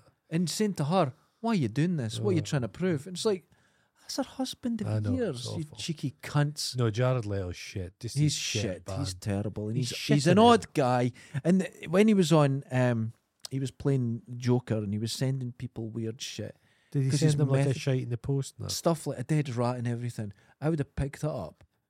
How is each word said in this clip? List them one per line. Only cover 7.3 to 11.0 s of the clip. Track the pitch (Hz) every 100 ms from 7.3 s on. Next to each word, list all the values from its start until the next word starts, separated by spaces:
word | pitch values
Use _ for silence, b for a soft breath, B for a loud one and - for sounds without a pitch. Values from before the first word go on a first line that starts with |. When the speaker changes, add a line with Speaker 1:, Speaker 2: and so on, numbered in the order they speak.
| 98 90 87
Speaker 2:
shit. | - 98 90 -
Just | 113 139
Speaker 1:
He's | 151
Speaker 2:
shit | - - 110
Speaker 1:
shit. | 104 87 -
Speaker 2:
band. | 95
Speaker 1:
He's | 95 -
terrible. | 107 101 104 104 107
And | 120
Speaker 2:
He's | 120
Speaker 1:
he's, | -
Speaker 2:
shit | - 147
Speaker 1:
he's | 147
an |
Speaker 2:
in | 190
it. | 233
Speaker 1:
odd | 226 -
guy. | - 127 123